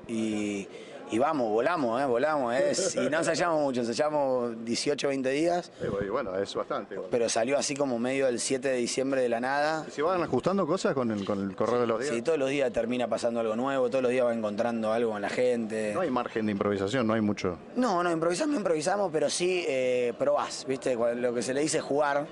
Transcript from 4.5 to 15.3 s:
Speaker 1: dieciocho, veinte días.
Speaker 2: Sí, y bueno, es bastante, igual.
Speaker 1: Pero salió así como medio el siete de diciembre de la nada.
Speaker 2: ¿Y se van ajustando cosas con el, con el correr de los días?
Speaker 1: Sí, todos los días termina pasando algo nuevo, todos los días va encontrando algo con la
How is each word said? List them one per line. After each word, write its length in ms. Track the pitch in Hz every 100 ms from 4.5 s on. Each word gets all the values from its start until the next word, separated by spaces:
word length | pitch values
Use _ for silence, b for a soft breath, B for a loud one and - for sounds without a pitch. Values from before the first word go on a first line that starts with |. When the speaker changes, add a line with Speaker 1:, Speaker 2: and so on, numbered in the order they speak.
| 113
Speaker 1:
dieciocho, 460 | 117 117 - 143 143
veinte 220 | 139 131
días. 420 | 139 165 175 170 -
Speaker 2:
Sí, 60 | - 101
y 40 | 101
bueno, 260 | 120 113 95
es 180 | 98
bastante, 420 | 117 101 139 101 95
igual. 120 | 92
Speaker 1:
Pero 200 | 123 113
salió 260 | 117 117 139
así 180 | 120
como 240 | 139 143 117
medio 300 | 123 135 135
el 100 | 120
siete 300 | - 131 135
de 80 | 127
diciembre 460 | 120 - 131 135
de 80 | 127
la 100 | 117
nada. 460 | 127 143 147 160 165
Speaker 2:
¿Y 20 |
se 120 | -
van 200 | 156 185
ajustando 440 | 156 131 165 196 160
cosas 260 | 185 208
con 180 | 139 120
el, 140 | 104
con 160 | 98 101
el 140 | 98 92
correr 240 | 110 123
de 60 | 117
los 120 | 113
días? 120 | 139
Speaker 1:
Sí, 60 | 117
todos 180 | 117 160
los 120 | 135
días 200 | 143 127
termina 340 | 117 113 123 117
pasando 320 | 110 120 117
algo 160 | 113 110
nuevo, 320 | 135 135 123
todos 140 | 131
los 80 | 127
días 140 | 127 120
va 80 |
encontrando 580 | 117 107 104 117 117 110
algo 200 | 113 117
con 100 | 104
la 80 | 98